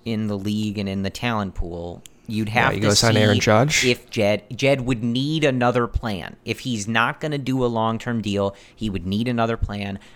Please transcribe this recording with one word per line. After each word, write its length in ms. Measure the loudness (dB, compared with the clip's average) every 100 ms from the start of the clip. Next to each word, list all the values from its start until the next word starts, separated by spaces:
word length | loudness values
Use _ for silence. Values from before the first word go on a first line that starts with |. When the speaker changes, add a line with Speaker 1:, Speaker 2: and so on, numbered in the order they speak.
Speaker 1:
in 240 | -6 -4 -2
the 100 | -4
league 400 | -2 -2 -2 -2
and 100 | -4
in 140 | -2
the 80 | -4
talent 460 | -4 -4 -2 -2 -4
pool. 480 | -6 -6 -8 -10 -16 -18 -6
You'd 200 | -4 0
Speaker 2:
Yeah, 60 | 2 2
Speaker 1:
have 80 |
Speaker 2:
you 60 | 2
Speaker 1:
to 40 | 2
Speaker 2:
go 80 |
sign 200 | 4 4
Speaker 1:
see 60 | 6
Speaker 2:
Aaron 200 | 6 4
Judge? 440 | 6 4 4 2
Speaker 1:
if 240 | 2 0 -2
Jed, 360 | 0 2 0 -4 -2
Jed 260 | 2 2
would 200 | 0 -2
need 400 | 0 0 0 0
another 460 | 2 2 2 2 0
plan. 480 | -2 -4 -6 -8 -10
If 160 | -8 -6
he's 260 | -4 -4 -2
not 340 | 0 0 -2
gonna 160 | -4 -4
do 280 | -2 0
a 20 | 0
long-term 560 | 0 0 -2 -4 -4
deal, 320 | -2 0 0 -4 -14
he 140 | -8 -6
would 160 | -4
need 220 | -2 -2 0
another 300 | 0 0 0
plan. 420 | -4 -4 -8 -10 -12